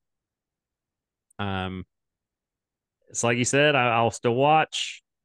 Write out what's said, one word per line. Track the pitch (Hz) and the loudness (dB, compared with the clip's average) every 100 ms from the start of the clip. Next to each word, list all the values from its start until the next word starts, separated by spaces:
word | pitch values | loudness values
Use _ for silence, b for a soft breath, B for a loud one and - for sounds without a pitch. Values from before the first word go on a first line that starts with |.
| _ _ _ _ _ _ _ _ _ _ _ _ _ - | _ _ _ _ _ _ _ _ _ _ _ _ _ -10
Um, | 101 95 92 92 92 _ _ _ _ _ _ _ _ _ _ _ _ | -8 -6 -8 -10 -14 _ _ _ _ _ _ _ _ _ _ _ _
it's | - | -4
like | 117 120 | -2 0
you | 123 | 0
said, | 139 147 139 | 2 2 2
I, | 123 117 | 2 2
I'll | 117 | 0
still | - 123 120 | 0 -2 0
watch, | 143 156 - - - - _ _ | 2 2 2 -4 -10 -12 _ _